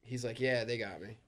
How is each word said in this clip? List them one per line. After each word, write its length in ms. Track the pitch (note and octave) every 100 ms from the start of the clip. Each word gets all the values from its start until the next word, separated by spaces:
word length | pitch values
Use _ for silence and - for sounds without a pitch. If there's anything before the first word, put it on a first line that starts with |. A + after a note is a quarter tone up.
He's 220 | A2+ B2
like, 160 | A#2+ A2+
Yeah, 240 | C3 B2
they 140 | A2+ A#2
got 220 | G2+ E2+
me. 180 | G2 A#2